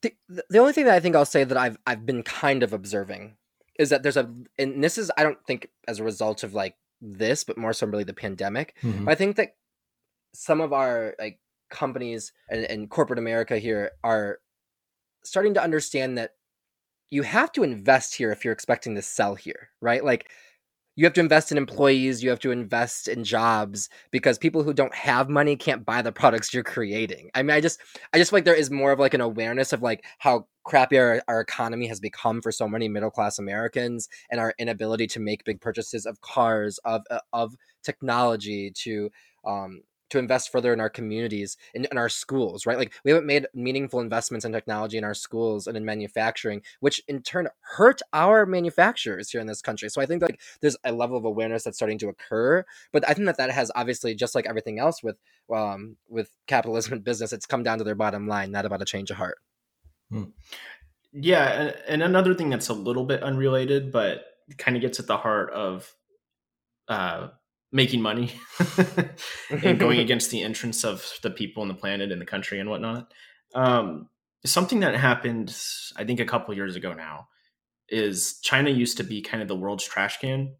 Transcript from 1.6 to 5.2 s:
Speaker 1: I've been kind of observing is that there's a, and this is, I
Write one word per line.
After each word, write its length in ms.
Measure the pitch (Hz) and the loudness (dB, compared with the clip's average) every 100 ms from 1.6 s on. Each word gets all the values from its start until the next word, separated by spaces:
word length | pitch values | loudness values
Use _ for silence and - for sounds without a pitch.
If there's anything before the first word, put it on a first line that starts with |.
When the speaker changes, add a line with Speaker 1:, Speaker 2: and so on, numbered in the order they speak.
| 123 110 - | 0 -2 -4
Speaker 1:
I've 200 | 117 113 | -4 -2
been 160 | 127 | -4
kind 400 | 113 - 143 135 | -4 -2 2 2
of 100 | 120 | 2
observing 640 | 107 95 104 98 98 101 110 _ _ _ _ | 0 -4 -6 -4 -10 -14 _ _ _ _ _
is 120 | 151 | 2
that 120 | 143 | 4
there's 140 | 139 139 | 2 0
a, 160 | 120 120 123 - | 0 -6 -18 -4
and 240 | 135 135 | -4 0
this 140 | 151 196 | 0 0
is, 140 | 208 | -4
I 80 | - | 2